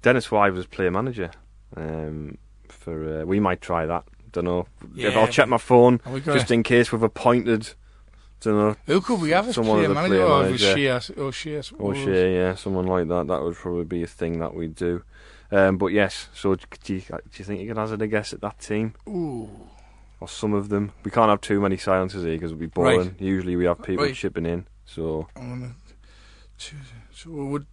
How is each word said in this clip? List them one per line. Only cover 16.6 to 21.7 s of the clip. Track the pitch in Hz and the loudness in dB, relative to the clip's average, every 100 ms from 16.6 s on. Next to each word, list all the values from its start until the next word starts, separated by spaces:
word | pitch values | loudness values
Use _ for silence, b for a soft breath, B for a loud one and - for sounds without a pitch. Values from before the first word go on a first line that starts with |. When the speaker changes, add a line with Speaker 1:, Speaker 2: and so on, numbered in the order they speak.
| - - | -4 -18
Speaker 1:
do | - 95 | -8 -8
you, | |
do | 92 - - - | -8 -14 -14 -18
you | 98 | -12
think | 101 | -10
you | 104 | -8
could | 110 | -6
hazard | 110 107 | -4 -4
a | 110 | -2
guess | 107 104 | -2 -2
at | - | -8
that | 104 - | -10 -10
team? | - 107 113 - - | -6 -4 -4 -8 -10
Speaker 2:
Ooh. | 190 160 120 107 104 117 b b b b - | -6 -6 -6 -12 -16 -20 b b b b -18
Speaker 1:
Or | 87 | -16
some | - 107 | -6 -2
of | 104 101 | -2 0
them? | 101 101 - | -2 -2 -8
We | 101 | -4
can't | 120 110 | 2 4
have | 104 | 4
too | - 101 | 2 0
many | 101 | 0